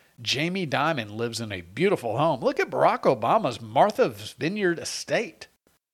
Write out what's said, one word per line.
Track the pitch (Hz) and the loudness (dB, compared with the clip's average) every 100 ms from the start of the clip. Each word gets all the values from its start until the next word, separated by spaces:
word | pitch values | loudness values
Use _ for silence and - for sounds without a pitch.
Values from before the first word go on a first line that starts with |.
| _ _ | _ _
Jamie | 117 - 165 190 160 | -4 -2 -2 -2 -2
Dimon | 131 151 151 107 107 | 0 0 0 -4 -4
lives | 117 113 | -4 -4
in | 113 | -8
a | 95 | -8
beautiful | 85 104 190 180 117 113 | -10 0 2 2 -2 0
home. | 160 156 | 0 2
Look | 208 294 | 0 0
at | 330 | -2
Barack | 131 160 240 | 4 4 4
Obama's | 190 120 113 208 143 110 | 2 2 4 2 2 -6
Martha's | 113 123 196 202 202 104 104 - | -4 4 4 4 0 0 -14 -6
Vineyard | 156 214 185 170 | -4 -2 -2 -2
estate. | - - - 160 214 - - _ _ _ _ | -6 -10 -2 -2 -2 -10 -20 _ _ _ _